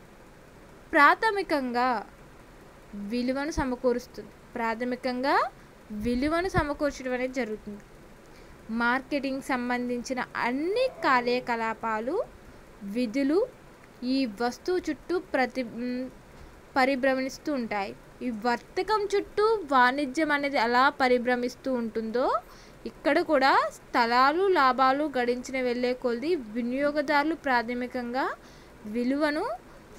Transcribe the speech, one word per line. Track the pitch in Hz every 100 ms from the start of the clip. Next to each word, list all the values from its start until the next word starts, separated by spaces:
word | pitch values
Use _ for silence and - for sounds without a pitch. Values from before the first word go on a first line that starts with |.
| - - - - - - - - -
ప్రాథమికంగా | 320 285 370 440 403 359 302 254 240 254 233 - - - - - - - - - 202
విలువను | 202 240 247 262 285
సమకూరుస్తుంది. | 320 269 247 254 240 - - 208 - - 240
ప్రాథమికంగా | 226 226 247 247 254 247 269 359 659 - - - -
విలువను | 214 226 247 294 330 370
సమకూర్చడం | 370 294 294 294 285 262
అనేది | 247 254
జరుగుతుంది. | 254 226 214 - 208 - - - - - - - - -
మార్కెటింగ్ | 226 233 254 262 294 269 269
సంబంధించిన | - 262 247 247 247 240 233 254 - -
అన్ని | 220 254 320 427 523 -
కార్యకలాపాలు, | 320 262 240 247 247 233 226 220 226 214 233 370 587 - - - - -
విధులు | 202 214 247 233 277 330 494 - - - - -
ఈ | 247 262 262
వస్తువు | 196 240 247 - 359
చుట్టూ | 330 285 - 359
ప్రతి-, | - 277 247 254 233
మ్, | 226 247 247 254 - - - - - - 277
పరిభ్రమిస్తూ | 254 277 269 262 262 - -
ఉంటాయి. | 277 226 208 196 - - -
ఈ | 247
వర్తకం | 220 233 240 - - 370 427 403 403
చుట్టూ | 403 - 427 440 302
వాణిజ్యం | 269 247 277 294 262 311
అనేది | 285 285 277
ఎలా | 226 247 269
పరిభ్రమిస్తూ | 285 254 247 240 247 247 - 269
ఉంటుందో, | 254 233 226 220 226 294 587 - - - - 226
ఇక్కడ | - - 302
కూడా | 339 302 269 370 539
స్థలాలు | - - 277 233 240 262 320 392
లాభాలు | 359 269 247 262 269 302 254
గడించిన | 240 247 247 262
వెళ్ళే | 254 240 247
కొలది | 254 247 233 277 349
వినియోగదారులు | 220 214 240 262 285 294 285 294 302 320
ప్రాథమికంగా | 277 247 233 247 247 254 240 247 339 605 - - - - 214
విలువను | 220 247 277 302 294 453 698 - - -